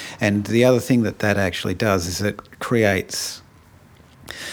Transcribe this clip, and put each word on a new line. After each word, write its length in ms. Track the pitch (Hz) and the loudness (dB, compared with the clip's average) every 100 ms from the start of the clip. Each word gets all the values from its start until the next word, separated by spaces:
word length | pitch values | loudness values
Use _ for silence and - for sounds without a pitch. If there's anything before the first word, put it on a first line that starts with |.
| - - | -14 -2
And 260 | 107 101 101 | 0 0 2
the 180 | 113 123 | 4 6
other 140 | 123 | 4
thing 240 | 110 123 | 4 2
that 160 | 104 - | 2 0
that 180 | 107 101 | 0 2
actually 380 | 95 87 - 90 | 0 -2 -6 -2
does 320 | 113 95 85 | 0 0 -2
is 140 | 85 | -4
it 380 | 101 104 - - | -4 -4 -14 -12
creates 840 | - 120 104 95 - - - - - _ - - - - - - - - - | -2 2 2 2 -4 -8 -8 -10 -18 _ -20 -20 -20 -20 -20 -20 -18 -14 -14